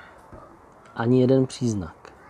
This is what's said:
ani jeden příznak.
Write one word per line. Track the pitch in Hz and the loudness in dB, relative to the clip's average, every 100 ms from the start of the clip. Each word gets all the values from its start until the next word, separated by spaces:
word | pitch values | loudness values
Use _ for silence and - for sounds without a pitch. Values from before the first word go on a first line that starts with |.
| - - - - - - - - - | -20 -20 -20 -20 -20 -20 -20 -20 -18
ani | - 117 127 | -6 0 2
jeden | 127 135 131 | 4 2 0
příznak. | - 120 104 85 - - - | -4 -4 -4 -8 -14 -20 -20